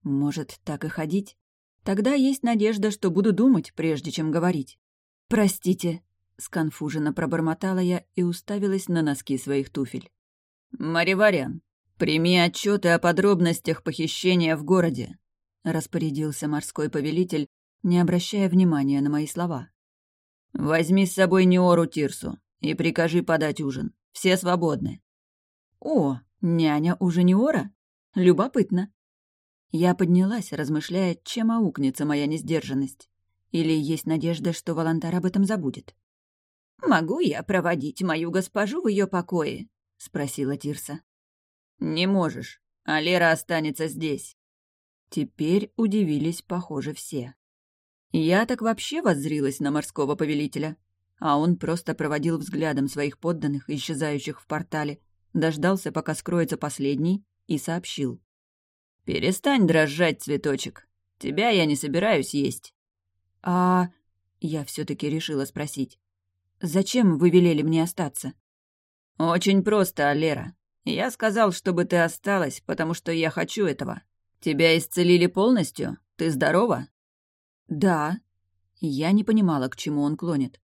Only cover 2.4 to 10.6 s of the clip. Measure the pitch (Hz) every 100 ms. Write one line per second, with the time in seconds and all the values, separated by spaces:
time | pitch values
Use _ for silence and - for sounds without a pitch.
2.4 | 233 226 214 214 214 202 196 170 208 185
3.4 | 254 214 - - 160 147 156 165 156 160
4.4 | 175 165 131 _ _ _ _ _ _ 233
5.4 | 202 - 180 180 175 165 _ _ _ _
6.4 | - 180 156 - 151 156 151 143 160 165
7.4 | 160 160 190 185 180 180 _ - 175 175
8.4 | - 202 196 196 196 170 156 139 - 135
9.4 | 135 139 135 - 127 123 - _ _ _
10.4 | _ _